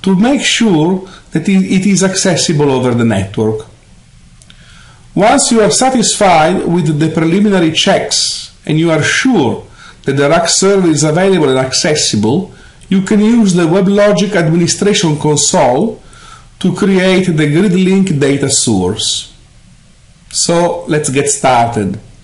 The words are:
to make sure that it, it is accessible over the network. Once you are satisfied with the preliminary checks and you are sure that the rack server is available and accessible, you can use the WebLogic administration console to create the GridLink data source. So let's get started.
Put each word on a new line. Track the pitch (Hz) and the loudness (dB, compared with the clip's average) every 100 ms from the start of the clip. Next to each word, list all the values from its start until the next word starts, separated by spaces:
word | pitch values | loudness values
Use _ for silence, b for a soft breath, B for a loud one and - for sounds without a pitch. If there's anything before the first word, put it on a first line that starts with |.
to | 190 185 | 0 2
make | 240 277 | 2 0
sure | - - 226 160 160 185 B B B | -2 0 2 2 2 -2 B B B
that | 160 160 | -4 0
it, | 190 | 0
it | 190 190 202 | 2 0 2
is | 180 | 2
accessible | 190 185 190 170 - 147 147 | 0 0 -2 -2 0 0 2
over | 127 127 | 0 0
the | 117 117 | 0 0
network. | 98 95 - 110 110 - - - - - - - - - B B B B B B | 0 -4 -2 -2 -4 -10 -20 -20 -20 -20 -20 -20 -20 -20 B B B B B B
Once | - 208 269 - | 0 2 2 2
you | 226 | 2
are | 208 | 2
satisfied | - 262 254 202 - 196 165 160 190 - | 2 0 0 -2 0 2 4 2 0 -2
with | 175 160 147 | -2 -2 -2
the | 160 | -2
preliminary | 165 165 190 208 190 160 | -2 0 0 2 2 0
checks | 156 - 180 - - - - - - - | 0 0 0 -2 -4 -4 -8 -14 -14 -4
and | 156 | 0
you | 165 | 0
are | 156 | 0
sure | 147 - 262 220 123 107 - B B B - | -2 -2 0 0 0 -4 -12 B B B -4
that | |
the | 135 143 | -2 2
rack | 165 170 | 0 0
server | - 190 202 175 | 0 2 2 2
is | 147 | 0
available | 151 156 196 185 139 | 0 0 0 2 0
and | 131 | 0
accessible, | 131 - 165 151 - 110 107 156 185 B B B - | -2 -2 -2 -2 -2 -2 0 -2 -4 B B B -2
you | 190 | -2
can | 190 208 | 2 2
use | 214 240 202 | 2 2 2
the | 175 165 | 2 0
WebLogic | 190 190 202 208 180 202 190 | 0 2 2 2 2 0 0
administration | 156 170 165 - 202 202 165 147 | 0 0 -2 0 0 0 -2 -2
console | 151 147 190 190 131 131 226 - B B B B B - | -2 0 0 0 0 0 -4 -6 B B B B B -6
to | 190 185 | -4 0
create | 202 190 185 185 190 | 0 2 2 2 0
the | 156 147 | 0 0
GridLink | 151 208 180 185 190 190 147 | 2 0 2 2 2 0 0
data | 139 139 139 | 0 0 -2
source. | - - 101 90 98 - - - - - - - - - - - - - | -2 0 0 -2 -4 -6 -6 -10 -20 -20 -20 -20 -20 -20 -20 -20 -20 -12
So | - - 170 175 - - | -6 -2 0 0 -2 -4
let's | 151 151 | -4 -2
get | 131 143 | -2 -2
started. | - 135 123 117 110 95 95 - - | -2 2 2 0 -2 -4 -6 -14 -20